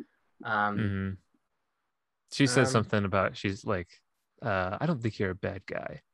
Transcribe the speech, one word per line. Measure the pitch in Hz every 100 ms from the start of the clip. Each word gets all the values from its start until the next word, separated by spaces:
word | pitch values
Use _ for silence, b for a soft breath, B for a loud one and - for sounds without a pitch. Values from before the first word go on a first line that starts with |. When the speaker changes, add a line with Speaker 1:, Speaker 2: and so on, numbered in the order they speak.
| B B _ -
Speaker 1:
Um, | 117 107 104 104 104 98
Speaker 2:
Mm-hmm. | 95 98 _ _ _ _ _ _ _ _ _ _ _
She | - 135
says | 135 123
Speaker 1:
um, |
Speaker 2:
something | 135 - 107
about, | 98 98 101 -
she's | 101 98 -
like, | 95 87 - _ _ _ _
uh, | 113 95 92 101
"I | 156
don't | 135
think | 113 -
you're | 98
a | 92
bad | 95 95 -
guy." | - - 135 -